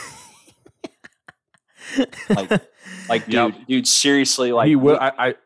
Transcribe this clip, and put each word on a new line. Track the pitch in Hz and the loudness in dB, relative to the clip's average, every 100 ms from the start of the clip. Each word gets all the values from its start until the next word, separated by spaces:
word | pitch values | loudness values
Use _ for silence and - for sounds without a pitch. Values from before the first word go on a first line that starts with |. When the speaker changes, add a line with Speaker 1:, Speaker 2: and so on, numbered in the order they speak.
| - - - _ _ _ - _ - _ - _ _ _ _ _ _ _ - - 240 - - | -16 -20 -20 _ _ _ -20 _ -20 _ -20 _ _ _ _ _ _ _ -8 -4 -4 -6 -4
Speaker 1:
Like, | 202 190 214 - _ - - - | -2 0 -2 -4 _ -20 -14 -4
like, | 113 107 | -4 -2
Speaker 2:
Yep. | 117 117 | 0 0
Speaker 1:
dude, | 107 - | -2 -4
dude, | 131 120 | -2 0
seriously, | - 143 139 131 - 123 | 0 2 2 2 0 0
like, | 117 143 | 2 4
Speaker 2:
He | 147 | 4
will. | 139 | 4
Speaker 1:
we | 151 | 2
Speaker 2:
I, | 135 - 127 | 0 -2 -4
I, | - | -4